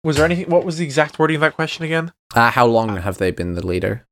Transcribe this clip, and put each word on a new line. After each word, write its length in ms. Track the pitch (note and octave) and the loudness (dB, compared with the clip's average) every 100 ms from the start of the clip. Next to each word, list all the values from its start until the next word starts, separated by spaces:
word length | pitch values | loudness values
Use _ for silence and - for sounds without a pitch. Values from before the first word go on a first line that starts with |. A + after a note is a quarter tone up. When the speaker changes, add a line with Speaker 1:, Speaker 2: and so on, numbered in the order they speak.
Speaker 1:
was 140 | D#3+ D3 | 0 2
there 80 | D#3+ | 2
anything, 240 | F3 F3+ | 0 2
what 160 | B3+ F#3 | 0 0
was 120 | D#3+ | -6
the 60 | D#3+ | -2
exact 320 | C#3 D3+ - | 0 0 0
wording 180 | D#3 D#3 | 0 2
of 40 | |
that 140 | D#3 - | 0 0
question 300 | D#3+ - D#3+ | -6 -6 -4
again? 260 | E3 E3+ _ _ - | -4 -6 _ _ 4
Speaker 2:
Uh, 160 | A#2 | 4
how 140 | B2+ A#2+ | 6 4
long 320 | A2+ A2+ F#2+ | 4 0 -4
have 200 | F#2+ F2+ | -6 -2
they 140 | F#2 | -2
been 220 | - F2 F2 | -2 -6 -4
the 100 | F2 | -4
leader? 400 | F2+ G2 A2 _ | -2 -2 -6 _